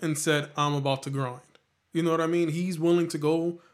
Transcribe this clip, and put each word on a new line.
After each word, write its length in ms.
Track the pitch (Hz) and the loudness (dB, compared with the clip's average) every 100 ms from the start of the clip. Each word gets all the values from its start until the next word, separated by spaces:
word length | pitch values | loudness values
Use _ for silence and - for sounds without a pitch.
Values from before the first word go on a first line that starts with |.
and 160 | 160 147 | -4 -2
said, 320 | 165 147 143 - | 2 0 0 -2
"I'm 180 | 147 | 0
about 300 | 143 139 135 | 0 0 -2
to 60 | 139 | -4
grind." 320 | 139 127 123 _ _ _ _ _ | -4 -6 -8 _ _ _ _ _
You 80 | 160 | -2
know 80 | 165 | 0
what 100 | 160 | 2
I 60 | 160 | 2
mean? 220 | 175 165 | 0 0
He's 300 | 165 185 160 | -2 -4 0
willing 280 | 170 175 165 | 4 4 2
to 80 | 156 | -2
go 420 | 151 160 170 170 _ | 0 0 0 -6 _